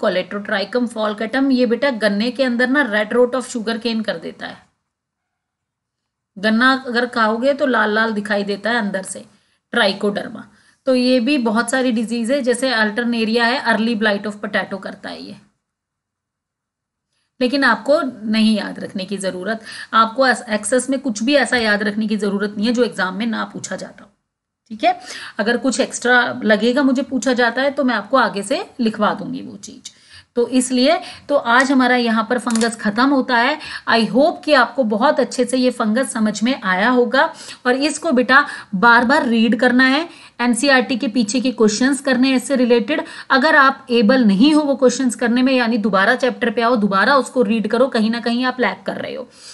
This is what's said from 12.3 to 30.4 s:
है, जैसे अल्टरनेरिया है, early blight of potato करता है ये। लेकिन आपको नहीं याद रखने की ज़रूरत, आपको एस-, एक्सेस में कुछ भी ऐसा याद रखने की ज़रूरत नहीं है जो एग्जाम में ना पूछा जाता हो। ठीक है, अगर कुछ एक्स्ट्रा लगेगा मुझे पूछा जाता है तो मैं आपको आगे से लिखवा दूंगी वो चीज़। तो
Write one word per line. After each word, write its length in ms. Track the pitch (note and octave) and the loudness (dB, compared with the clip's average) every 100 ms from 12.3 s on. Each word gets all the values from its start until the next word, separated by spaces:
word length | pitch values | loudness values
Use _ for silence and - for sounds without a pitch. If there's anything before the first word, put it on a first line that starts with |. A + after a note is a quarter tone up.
है, 100 | C#4+ | -2
जैसे 320 | B3 A#3+ C4 | 0 0 0
अल्टरनेरिया 720 | A3+ G#3 G#3 A#3+ A#3 A3 A#3 A3+ | 0 0 0 -2 -2 0 0 0
है, 200 | C#4 A3+ | 0 0
early 340 | G#3+ A3+ A3 | 0 0 0
blight 220 | G#3+ G3+ | 0 -2
of 100 | G#3+ G#3 G#3+ | -4 -10 -6
potato 360 | G3 F3+ F#3+ | -6 -6 -10
करता 260 | - - - | -12 -14 -14
है 140 | E3 | -14
ये। 120 | F#2 - _ _ _ _ _ _ _ _ _ _ _ _ _ _ _ _ _ _ _ _ | -16 -20 _ _ _ _ _ _ _ _ _ _ _ _ _ _ _ _ _ _ _ _
लेकिन 220 | B3 C#4 | -2 0
आपको 380 | C4 A3 - D#4 C4+ G3+ | 0 0 0 0 0 -6
नहीं 340 | A3 A3 G#3+ G#3 | -2 2 2 2
याद 220 | F#3+ F#3 | -4 -10
रखने 260 | F3 F#3+ F#3 | -12 -10 -8
की 120 | F#3+ | -6
ज़रूरत, 440 | F#3+ F3+ F#3+ A3+ - - - | -6 -6 -8 -8 -10 -16 -2
आपको 340 | A3+ A3 B3+ C4 | 2 2 2 2
एस-, 220 | A3 - | 0 -4
एक्सेस 400 | G#3 - B3+ C4 | -6 0 -2 0
में 100 | C4+ | -4
कुछ 240 | C#4 G#3 | -4 -4
भी 120 | A#3 C#4+ | 0 2
ऐसा 220 | A#3+ B3 | 2 0
याद 260 | A3 G3+ | 0 0
रखने 240 | G#3 G#3 G#3+ | 0 -2 -2
की 100 | G#3+ | -2
ज़रूरत 360 | G3+ G3 G3+ G#3 | -2 -2 -4 -2
नहीं 100 | A3+ | -2
है 60 | |
जो 100 | A#3+ | 0
एग्जाम 300 | A#3 - F#3 | 0 0 -4
में 120 | F#3 A#3 | -2 -4
ना 180 | G#3+ G3+ | -4 -6
पूछा 300 | - - F#3 | -10 -10 -10
जाता 280 | - - | -12 -18
हो। 60 | - _ _ _ _ _ _ | -20 _ _ _ _ _ _
ठीक 140 | A3 | -2
है, 160 | D#4+ F4+ - - - - | 0 0 -6 -16 -12 -4
अगर 180 | G#3 A#3+ | -2 0
कुछ 220 | C4 - | 0 0
एक्स्ट्रा 600 | A3+ - A#3+ B3 A#3+ B3 | -2 -2 2 2 2 -2
लगेगा 400 | G#3+ G#3+ A#3 B3+ | 0 2 2 2
मुझे 180 | C4+ C4 | 2 2
पूछा 320 | C#4 C4 B3+ | -2 -2 0
जाता 280 | A#3+ A#3 B3 | 2 0 0
है 100 | C#4 | -2
तो 120 | C#4 | 0
मैं 120 | B3+ A3 | 0 -2
आपको 220 | - C4 | 0 2
आगे 260 | G#3+ G3 | 2 -2
से 260 | G3+ D#4 - - | -4 -4 -6 -4
लिखवा 340 | A3 G#3+ G3+ | -4 0 -2
दूंगी 280 | E3 - E3+ | -2 -8 -10
वो 160 | - - | -12 -16
चीज़। 340 | - - - - _ - _ | -18 -20 -20 -20 _ -20 _
तो 120 | A#3+ | -4